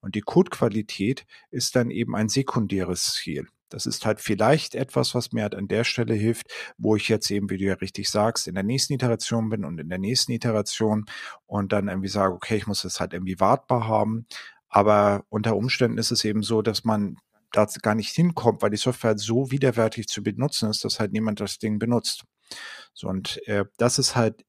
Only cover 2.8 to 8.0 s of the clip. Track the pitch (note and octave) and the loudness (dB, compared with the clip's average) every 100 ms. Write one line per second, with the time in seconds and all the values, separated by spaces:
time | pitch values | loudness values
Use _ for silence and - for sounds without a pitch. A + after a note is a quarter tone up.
2.8 | F2+ F2 - - - C#2+ - _ _ - | -2 -2 -2 -4 -6 -8 -8 _ _ -8
3.8 | A2 - A2 G#2 - G2+ G#2+ D#3 - - | -6 -2 -2 -2 -2 2 4 4 2 -6
4.8 | C3 - - B2+ - A#2 G#2 G2+ G2 G2+ | -4 -2 0 -2 -4 -4 -4 -4 -2 0
5.8 | - - A2+ A2 A2 A#2 - - - - | 0 -2 0 2 2 0 -6 -14 -14 -4
6.8 | A2 G#2+ - G#2+ - G2+ G2+ F#2+ G2 F#2 | 2 2 4 0 0 -2 -2 -2 -2 -2
7.8 | F#2+ - | -6 -6